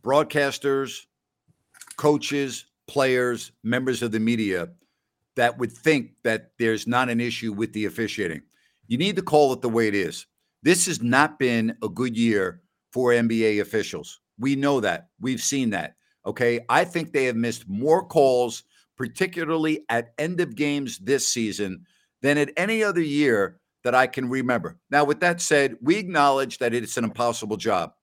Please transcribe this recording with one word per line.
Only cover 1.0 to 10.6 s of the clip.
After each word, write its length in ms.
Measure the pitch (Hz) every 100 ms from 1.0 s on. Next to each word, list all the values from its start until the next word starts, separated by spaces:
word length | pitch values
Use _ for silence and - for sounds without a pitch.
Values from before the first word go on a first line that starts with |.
| _ _ _ _ _ _ _ _ - -
coaches, 680 | 151 151 - 143 135 117 - _ -
players, 640 | 139 131 127 123 117 - _
members 400 | 113 123 131 117
of 100 | 120
the 80 | 110
media 500 | 110 117 104 92 85 - _ _ _ _ _ -
that 220 | 120 120
would 140 | 117
think 400 | - 160 147 113 _
that 300 | 117 110 - _
there's 280 | 113 110 117
not 220 | 123 127
an 120 | 117
issue 320 | 120 117 113
with 200 | 101 110
the 120 | 107
officiating. 580 | 104 90 110 - 92 - _ _ _ _ _
You 100 | 120
need 180 | 190 240
to 60 |
call 300 | 190 151 143
it 80 | 123
the 80 | 123
way 200 | 113 110
it 60 |
is. 320 | 101 85 - - _ _ _